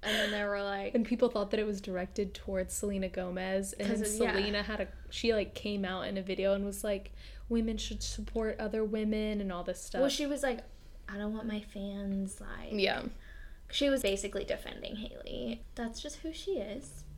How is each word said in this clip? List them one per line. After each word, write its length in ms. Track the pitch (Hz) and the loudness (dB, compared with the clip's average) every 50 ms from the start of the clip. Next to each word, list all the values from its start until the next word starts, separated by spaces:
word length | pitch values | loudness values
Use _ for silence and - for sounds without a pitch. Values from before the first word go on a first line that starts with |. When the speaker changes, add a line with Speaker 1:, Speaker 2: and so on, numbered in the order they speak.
| - | 0
Speaker 1:
And 140 | 208 214 | 2 2
then 140 | 220 214 208 208 | 4 4 2 2
there 160 | 208 208 202 | 2 2 2
were, 140 | 202 202 202 | 2 0 0
like 320 | 202 196 196 196 196 - | 0 0 0 -2 2 2
Speaker 2:
And 100 | 247 226 | 2 4
people 220 | - 240 233 - 233 | 4 4 4 4 4
thought 240 | 240 214 202 202 - | 4 2 0 2 2
that 80 | 214 | 2
it 60 | 214 | 2
was 140 | 214 208 196 | 2 0 -2
directed 540 | - - 185 180 180 190 - - 208 190 - | -2 -2 -2 -2 -2 -2 0 -2 -2 -2 -2
towards 400 | - - - 196 190 185 185 - | -8 -6 -2 0 0 0 0 -2
Selena 340 | - - 208 196 196 190 185 | -2 0 0 0 0 0 0
Gomez, 640 | 185 - 185 180 180 185 185 190 190 196 196 196 - | -2 -2 -2 -2 -2 -2 0 2 2 2 2 0 -2
and 140 | - 208 202 | -2 0 2
Speaker 1:
'Cause 120 | 226 208 214 208 208 - | 2 2 2 0 4 4
Speaker 2:
then 100 | 233 233 | 4 4
Speaker 1:
of, 60 | 208 | 6
yeah. 60 | 196 | 4
Speaker 2:
Selena 220 | 202 208 202 202 208 | 4 4 2 0 0
had 160 | 208 214 202 | 0 0 -2
a, 80 | 196 - - - - - | -2 -4 -4 -10 -12 -8
she, 220 | - - - 233 226 | -6 0 4 4 6
like, 220 | 214 196 - - | 6 4 2 -2
came 300 | - - 214 208 202 196 | -4 -2 0 0 2 0
out 240 | 185 185 185 - - | 0 0 -2 -2 -2
in 80 | 202 | -2
a 60 | 190 190 | -2 0
video 320 | 185 190 185 190 196 196 | -2 0 2 4 4 4
and 100 | 202 202 | 4 2
was 180 | 202 196 196 - | -2 -2 -2 0
like, 300 | 214 202 196 - - - - - - - - - - | 0 0 0 -2 -8 -12 -12 -12 -12 -12 -12 -4 0
"Women 280 | 233 233 220 226 220 | 2 2 4 2 0
should 260 | 208 - - 214 214 - | -2 -2 -4 -4 -4 -4
support 560 | - - - 214 208 - 233 220 214 - - | -4 -4 -4 -6 -2 -2 0 0 0 0 0
other 240 | 220 214 196 220 220 | -2 0 2 2 2
women," 560 | 214 208 220 214 214 214 214 214 214 214 208 | 2 2 2 2 4 4 4 2 2 2 2
and 120 | 202 190 180 | 0 0 -2
all 100 | 175 180 | -2 -2
this 180 | 185 180 - | -2 -4 -4
stuff. 200 | - - - - | -4 -4 4 4
Speaker 1:
Well, 100 | 262 277 | 6 6
she 160 | 277 - 302 | 6 2 0
was 160 | 277 294 269 277 | 0 0 2 2
like, 160 | 262 240 226 - - - - - - - - - - | 2 0 0 -4 -12 -14 -16 -16 -16 -16 -14 -10 -8
"I 100 | 202 202 | -6 -4
don't 140 | 208 208 220 | -2 -2 -2
want 140 | 220 - | -2 -2
my 140 | 226 214 208 | -2 -4 -4
fans, 800 | 208 - - 208 196 202 196 196 202 196 196 196 196 196 - - | -6 -6 -8 -6 -6 -4 -4 -4 -2 0 0 0 0 -2 -4 -8
like," 320 | 208 - - - - - 214 | -8 -8 -8 -8 -6 -2 4
Speaker 2:
Yeah. 300 | 208 196 190 - - - - - - - - - - - - - - - - | 6 6 6 6 2 -2 -4 -6 -8 -12 -14 -14 -12 -12 -12 -12 -14 -14 -6
Speaker 1:
She 180 | - - 285 285 | 0 4 6 6
was 140 | 269 262 - | 6 6 4
basically 420 | 202 196 196 - 202 - 196 - | 2 2 2 -2 -2 -2 -2 -2
defending 520 | - - - - - - - - - - | -2 -2 -4 -4 -8 -10 -8 -8 -6 -6
Hailey. 680 | - 214 - - 64 - - - - 247 240 233 226 - - - | -6 -6 -8 -8 -10 -10 -8 -6 -4 -2 -4 -4 -6 -8 -12 -8
That's 260 | - 240 233 226 - - | -6 -6 -4 -4 -6 -8
just 140 | 294 285 | -8 -8
who 160 | - - 330 320 | -6 -8 -8 -6
she 260 | - - - 392 294 | -6 -4 -2 -2 -2
is. 460 | 202 208 202 254 277 - - - - - - | -2 -4 -6 -8 -8 -10 -12 -12 -12 -12 -14